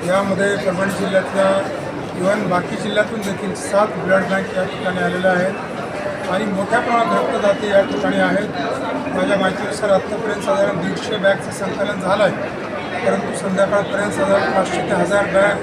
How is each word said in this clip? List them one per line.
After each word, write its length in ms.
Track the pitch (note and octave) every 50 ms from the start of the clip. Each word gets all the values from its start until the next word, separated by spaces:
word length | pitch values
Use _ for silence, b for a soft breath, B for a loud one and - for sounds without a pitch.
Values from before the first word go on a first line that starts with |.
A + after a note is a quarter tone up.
| - F3
यामध्ये 480 | F3+ G3 G3+ G3 F#3+ F3+ G3 G3+ G3+
परभणी 360 | G3 - F#3+ F3+ F3 G3 G3
जिल्ह्यातल्या, 840 | F#3+ - - F#3+ F#3+ F#3+ F#3 - - G2 G3 F#3+ G3 G2 - - - - - - - - - - - -
इव्हन 320 | F3+ F#3+ G3+ G#3+ G#3 F3+
बाकी 260 | F3+ F3 F3 - -
जिल्ह्यातून 440 | - - G#3+ G#3 G#3 G#3+ G#3+ A#3 A3
देखील 360 | G3+ G3 G3 - G#3 G3 F3
सात 320 | - - - - G3 G#3+ G#3+
ब्लड 360 | - F3 D#3+ F3 F#3+ G3 F#3+
बँक 340 | E3+ F#3+ F#3+ F#3+ F#3+ - F#3+
या 60 | F#3
ठिकाणी 360 | F3 - - - F#3+ F3+ F3+
आलेल्या 320 | F3+ F3 F3+ F3+ F#3 F#3+
आहेत 240 | F#3 F3+ F3+ F#3+ G#3 G#3 - - - - - - - - - - - - - -
आणि 160 | F3+ G3 G#3+
मोठ्या 340 | G#3+ F#3+ F#3 G3+ F#3+ A3 B3
प्रमाणात 440 | B3 B3+ A#3+ A#3 A3+ A3+ A#3 A#3+ -
रक्तदाते 460 | - A3+ A3 G3+ G3+ G3 G3 G#3+ G#3
या 120 | G3 G3
ठिकाणी 340 | G3 F#3+ F#3+ G3+ G#3 F#3+ F#3+
आहेत. 340 | G3 F#3+ F#3 F#3 G3 G#3 - - - - - - - - - - - - - -
माझ्या 220 | F#3 F#3 F#3+ G3+ F#3+
माहितीनुसार 520 | F#3+ F#3+ F#3 - G#3 G3+ - - - G3+
आत्तापर्यंत 520 | G3 F#3+ F#3+ - G#3+ G3+ A3+ G#3+ G#3 G3+
साधारण 460 | - - G3 G3 G3 G3+ F#3+ E3+ E3+ G3
दीडशे 300 | G3 - - - A3 G3+
बॅगचं 340 | F#3 G3 G3 F#3 - -
संकलन 480 | - - G#3 F#3+ - - G3+ G#3 G3+ G3
झालं 240 | F3+ F#3 F#3+ G#3+ G#3+
आहे, 120 | F#3 D3 - - - - - - - - - - - - - -
परंतु 320 | - F#3+ F#3+ - - - -
संध्याकाळपर्यंत 720 | - G3 F#3+ F#3+ G3 F#3+ G#3 G3+ G3 D#3 - G3 G3+ G3+
साधारण 400 | - - G3 G3 G3 G3 G3 -
पाचशे 260 | - G3 F#3 - - -
ते 160 | - - G#3
हजार 320 | F3+ F3 F3 G3+ G3+ G3
बॅग 300 | - F3 F#3+ G3 G3+ G3+ -